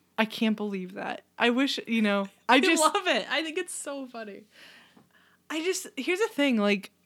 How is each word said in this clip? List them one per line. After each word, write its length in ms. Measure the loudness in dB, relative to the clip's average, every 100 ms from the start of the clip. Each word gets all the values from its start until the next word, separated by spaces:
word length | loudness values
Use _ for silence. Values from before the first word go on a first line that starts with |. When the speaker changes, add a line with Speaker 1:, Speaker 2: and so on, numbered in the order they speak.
| _ -2
Speaker 1:
I 100 | -2
can't 300 | 0 -2 0
believe 380 | -4 -6 -8
that. 280 | -8 -8 -8 -12 0
I 100 | 2
wish, 300 | 2 0 -2 -2
you 140 | 0
know, 260 | 2 0 -4 -4 4
I 60 |
Speaker 2:
<laughs> 20 | 4
I 40 |
Speaker 1:
just 200 | 6 4
Speaker 2:
love 280 | 4 2 2
it. 180 | 0 0
I 140 | -4
think 160 | -2 -6
it's 160 | -6
so 320 | -8 -8 -10 -10
funny. 380 | -12 -14 -16 -20 -20 -20 -20 -20 -20 _ _ _ _ -8
Speaker 1:
I 100 | -4
just, 240 | -2 -4 -6 -6
here's 240 | -2 0
the 80 | 0
thing, 300 | 2 2 4
like, 340 | 2 2 -2 _